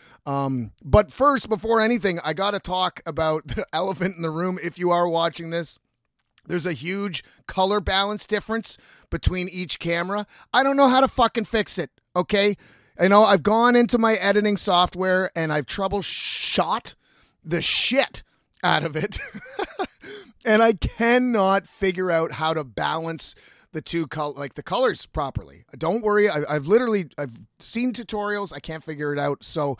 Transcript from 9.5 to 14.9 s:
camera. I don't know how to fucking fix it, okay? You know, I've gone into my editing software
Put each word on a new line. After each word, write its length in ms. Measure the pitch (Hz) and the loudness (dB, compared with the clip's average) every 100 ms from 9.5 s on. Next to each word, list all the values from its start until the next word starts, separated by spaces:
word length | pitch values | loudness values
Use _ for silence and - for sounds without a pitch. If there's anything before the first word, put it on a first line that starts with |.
| 180 175 - | -6 -8 -6
camera. 480 | 170 170 180 208 208 - - | -4 -4 -4 -6 -8 -14 -2
I 100 | 240 | 2
don't 140 | 269 277 | 4 6
know 100 | 262 | 6
how 140 | 262 | 6
to 60 | 269 | 4
fucking 380 | - 233 233 208 | 2 0 0 -2
fix 320 | 220 - - | -2 -2 -4
it, 140 | 147 _ _ 180 | -6 _ _ -4
okay? 420 | 175 202 208 202 - _ _ - | 0 2 2 0 -12 _ _ 0
You 80 | 185 | 6
know, 140 | 208 | 8
I've 200 | 208 190 | 8 6
gone 320 | 165 220 240 240 | 4 4 6 6
into 220 | 240 240 | 4 4
my 180 | 226 214 | 2 2
editing 420 | 196 202 208 202 | 2 2 2 0
software 720 | - 175 175 | 2 2 2